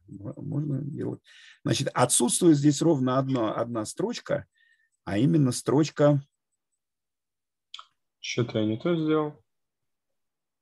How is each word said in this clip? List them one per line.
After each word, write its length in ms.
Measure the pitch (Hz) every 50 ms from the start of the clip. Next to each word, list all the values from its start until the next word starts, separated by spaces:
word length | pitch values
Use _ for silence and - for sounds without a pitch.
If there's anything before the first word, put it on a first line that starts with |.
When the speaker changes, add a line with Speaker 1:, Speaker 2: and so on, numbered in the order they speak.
| _ -
Speaker 1:
М-, 240 | 101 98 98 - -
можно 440 | - - - - 143 151 147 139 -
делать. 400 | 147 139 - 120 113 120 120 - _ _ - - - - - _ -
Значит, 260 | 131 120 - 131 - -
отсутствует 640 | 131 123 123 - - 247 240 - - 180 170 151
здесь 240 | 143 139 151 143 -
ровно 380 | 170 165 165 131 127 127 127 135
одно, 360 | 135 135 131 123 110 104 -
одна 300 | 113 117 117 117 110 107
строчка, 600 | - - - 175 233 240 - - - - - - - _ _ _ _ _ _ _ _ _ _ _
а 160 | 90 98 104
именно 320 | 127 165 165 156 139 123
строчка 680 | 117 - - - 123 147 160 - - - 147 147 147 139 - _ _ _ _ _ _ _ _ _ _ _ _ _ _ _ _ _ _ _ _ _ _ _ _ _ _ _ _ _ - - - _ _ _ _ _ _ _
Speaker 2:
Что-то 380 | - - - 123 117 120 -
я 80 | 110 107
не 120 | 107 110 -
то 160 | - 175 175
сделал. 480 | 165 156 156 156 156 151 147 147 _ _ _ _ _ _ _ _ _ _ _ _ _ _ _ _ _ _ _ _ _ _ _ _ _